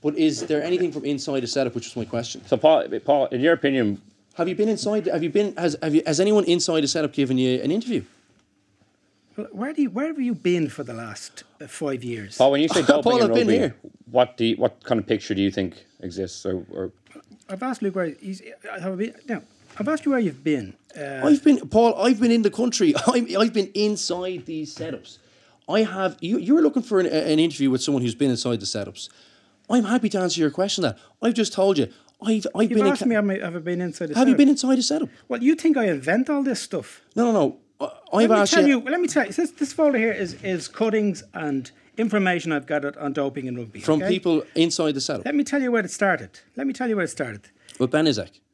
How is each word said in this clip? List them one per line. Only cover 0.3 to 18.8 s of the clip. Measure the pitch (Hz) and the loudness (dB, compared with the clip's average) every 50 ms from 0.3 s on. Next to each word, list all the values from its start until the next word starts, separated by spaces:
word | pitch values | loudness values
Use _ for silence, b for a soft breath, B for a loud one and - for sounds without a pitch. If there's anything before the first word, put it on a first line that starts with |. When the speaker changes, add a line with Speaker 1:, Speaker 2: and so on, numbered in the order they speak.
| 143 - - | 2 0 -4
Speaker 1:
there | - 156 151 151 | -2 -2 -2 0
anything | 170 180 180 180 170 147 | -2 0 0 0 -2 -4
from | 151 131 | -6 -4
inside | 143 147 135 - - 139 135 | -4 -4 -4 -4 -4 -4 -4
the | 123 | -4
setup, | 113 - 139 135 123 110 | -2 -2 -2 -2 0 -2
which | 120 110 | -6 -10
was | - - | -8 -8
my | 123 110 | -8 -8
question? | 98 - 117 120 - - - - | -4 -4 -6 -6 -6 -10 -14 -2
Speaker 2:
So, | - 143 | 0 0
Paul, | 113 - 156 160 139 - - 85 113 - | 4 6 6 6 6 2 -2 -6 -6 0
Paul, | - 143 143 135 | 2 2 2 2
in | - - 123 | 0 -2 0
your | 127 165 170 | 2 2 2
opinion, | 165 - 143 135 131 117 104 101 98 _ - _ _ _ _ _ | 2 2 0 2 2 0 0 -2 -4 _ -20 _ _ _ _ _
Speaker 1:
Have | - 165 175 | -4 -4 -2
you | 180 | 0
been | 151 208 220 | 0 0 0
inside, | 220 214 - 214 208 214 170 | 0 -2 -2 -2 -2 0 0
have | 180 165 151 156 | 0 -2 -2 -2
you | 170 | 0
been, | 143 202 208 202 180 | 0 0 0 0 -2
has, | - 170 170 147 - - | -2 -2 -2 -2 -2 -2
have | 160 147 | 0 2
you, | 160 - | 2 2
has | 160 151 139 | 2 0 2
anyone | 190 208 214 208 185 | 2 4 4 4 4
inside | 165 170 175 - - 165 160 | 4 2 0 2 0 0 0
the | 147 139 | 0 0
setup | - 160 156 143 - | 0 -2 -2 -2 0
given | - 139 123 131 | 0 0 2 2
you | 127 131 127 127 127 | 2 2 2 0 0
an | - 135 | -2 -2
interview? | 165 214 226 254 233 139 98 - _ _ _ _ _ _ _ _ _ _ _ _ _ _ _ _ _ _ _ _ _ _ _ _ _ | -2 -4 -4 -4 -6 -6 -6 -8 _ _ _ _ _ _ _ _ _ _ _ _ _ _ _ _ _ _ _ _ _ _ _ _ _
Speaker 3:
Well, | - 208 - - | -12 -12 -12 -8
where | 190 226 277 311 | -8 -8 -6 -2
do | 311 285 | -2 -2
you, | 240 | -2
where | 180 226 285 | 0 -4 -4
have | 320 320 294 | -4 -4 -4
you | 262 240 233 | -4 -4 -4
been | 156 - 180 180 175 160 135 | -2 0 0 0 0 0 -2
for | 127 - 139 | -4 -10 -12
the | 117 113 | -12 -10
last, | 113 117 113 101 - - - _ - - _ _ _ | -12 -12 -12 -14 -14 -16 -18 _ -20 -20 _ _ _
uh, | 151 | -20
five | - - - 160 143 135 127 117 | -18 -10 -6 -4 -4 -4 -4 -6
years? | 123 120 110 104 98 - - | -8 -8 -8 -10 -14 2 4
Speaker 2:
Paul, | 127 139 139 | 4 6 6
when | 143 151 | 4 2
you | 160 | 2
say | - 180 151 | 2 2 4
Speaker 1:
<laughs> | |
Paul, | - 143 151 - | 4 4 4 4
Speaker 2:
doping | 233 247 247 | 4 4 4
in | 233 | 4
Speaker 1:
I've | 226 226 | 4 4
been | 233 233 208 | 2 4 4
Speaker 2:
rugby, | 214 - | 2 2
Speaker 1:
here. | - - 117 _ _ - _ _ _ - | 2 -2 -4 _ _ -20 _ _ _ -2
Speaker 2:
what | 113 127 123 120 - | 2 2 2 2 2
do | - 117 | -2 0
you, | 113 131 | 0 0
what | - 120 120 - _ _ | 0 0 -2 -2 _ _
kind | - 123 113 | -2 -2 -2
of | 104 | 0
picture | - 117 104 - - 107 | 0 -2 -2 0 -4 -2
do | 95 98 | 0 0
you | 98 | 0
think | 95 - 95 90 - - - _ _ _ | 0 -2 -4 -4 -6 -12 -20 _ _ _
exists? | - 95 85 92 95 90 - - - | -12 -12 -8 -6 -8 -8 -8 -10 -8
Or, | 95 95 92 85 - 90 | -6 -6 -6 -8 -10 -10
or | 92 95 - _ _ _ _ - - - _ - _ _ - | -8 -8 -8 _ _ _ _ -20 -20 -20 _ -20 _ _ -14
Speaker 3:
I've | 196 190 247 | -12 -8 -6
asked | 262 254 - 220 | -8 -6 -4 -4
Luke | 196 180 | -4 -4
where | 190 180 160 143 _ | -4 -6 -6 -8 _
he's, | - 196 190 190 - - - _ _ - 202 190 | -12 -12 -12 -12 -14 -20 -20 _ _ -14 -12 -10